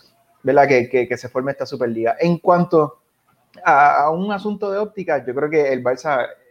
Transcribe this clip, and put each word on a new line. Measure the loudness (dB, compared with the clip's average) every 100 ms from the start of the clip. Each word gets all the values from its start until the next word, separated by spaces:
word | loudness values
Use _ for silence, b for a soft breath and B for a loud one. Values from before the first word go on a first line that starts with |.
| B _ _ _
¿verdad? | 2 4 4
Que, | 4 2
que, | 0 -2
que | -4
se | -6
forme | -6 -6
esta | -6 -10
Superliga. | -4 -4 -2 -2 0
En | 0 0
cuanto... | 2 2 2 2 0 -4 _ _ _ _ _ -6
a, | 0 4 4 4
a | 0
un | -2 -4
asunto | -6 -6 -6 -6
de | -4
óptica, | -6 -8 -4 -4 -4
yo |
creo | -4 -2
que | 0 0
el | 0
Barça | -2 -4 -2 -2 -4 -10 _